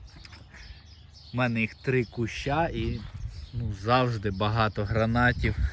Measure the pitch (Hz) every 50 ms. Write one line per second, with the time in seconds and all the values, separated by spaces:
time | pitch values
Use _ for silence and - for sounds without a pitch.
0 | - - - - - - - - - - - - - - - - - - - -
1 | - - - - - - - 123 127 120 117 113 110 107 - - - - 131 127
2 | 120 - - - 120 107 - - - 139 139 156 170 165 - - - - - -
3 | 101 - - - - - - - - - - 117 120 104 104 92 98 110 120 127
4 | 127 123 117 107 98 107 95 95 107 107 107 117 110 107 - - 104 101 110 110
5 | 110 113 113 120 120 123 120 - - 113 104 - - -